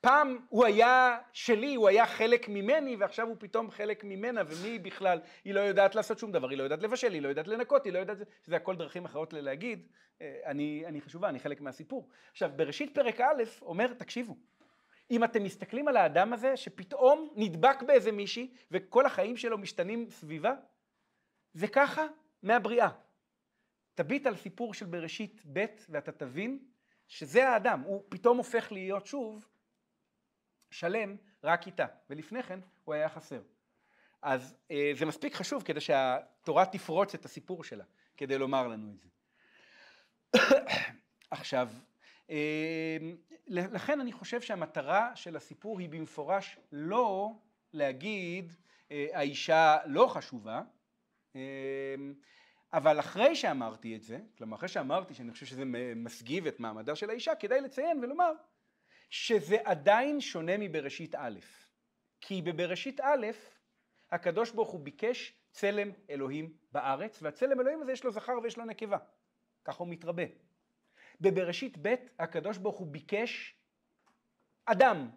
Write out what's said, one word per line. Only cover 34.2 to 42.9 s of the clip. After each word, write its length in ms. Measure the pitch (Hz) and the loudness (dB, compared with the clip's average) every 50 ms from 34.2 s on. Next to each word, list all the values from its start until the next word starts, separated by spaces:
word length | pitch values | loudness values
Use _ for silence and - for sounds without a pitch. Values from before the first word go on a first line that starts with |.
אז, 340 | - 165 135 127 123 131 - _ _ _ | -2 -2 -2 -2 -2 -8 -20 _ _ _
אה, 200 | 165 143 143 147 147 | -4 -2 -2 -2 0
זה 100 | 127 160 | -2 -2
מספיק 300 | 156 147 - - 294 - | -4 -4 -4 -8 -8 -6
חשוב 280 | - 180 - 294 269 185 | -6 -6 -4 -4 -6 -4
כדי 180 | - 156 151 | -4 -6 -6
שהתורה 840 | - - 151 135 131 127 127 139 - - _ _ _ 165 156 160 190 | 0 0 2 2 2 2 0 -2 -4 -10 _ _ _ 2 6 6 6
תפרוץ 500 | 190 - 190 - - 160 175 202 196 - | 4 2 -10 -8 -2 2 2 2 0 -2
את 100 | 165 - | -12 -14
הסיפור 380 | 240 - - - - 185 170 151 | -14 -16 -16 -12 -12 -12 -12 -12
שלה, 200 | - 123 104 95 _ _ _ _ _ _ - | -14 -14 -16 -16 _ _ _ _ _ _ -10
כדי 200 | 143 131 139 135 | -4 -2 0 0
לומר 300 | 135 135 139 135 127 120 | 0 2 2 0 0 0
לנו 240 | 113 107 107 104 | -4 -8 -12 -14
את 80 | 101 90 | -16 -20
זה. 80 | _ 90 _ _ _ _ _ _ _ _ _ _ _ _ _ - - - - _ _ _ _ _ _ _ - | _ -20 _ _ _ _ _ _ _ _ _ _ _ _ _ -20 -20 -20 -20 _ _ _ _ _ _ _ 4
<coughs> 1000 | 240 - - 277 277 - - - - - - - - _ _ _ _ _ _ | 6 8 8 6 4 4 0 -4 -4 -4 -6 -10 -16 _ _ _ _ _ _
עכשיו, 380 | - - - - - 127 127 117 110 120 - _ _ _ _ - - _ _ _ | -12 -12 -8 -4 -2 -2 -2 -2 -6 -18 -20 _ _ _ _ -20 -20 _ _ _
אה, 680 | 170 151 151 151 151 156 156 160 165 160 160 160 | -6 -4 -4 -2 -2 -4 -4 -4 -4 -6 -6 -6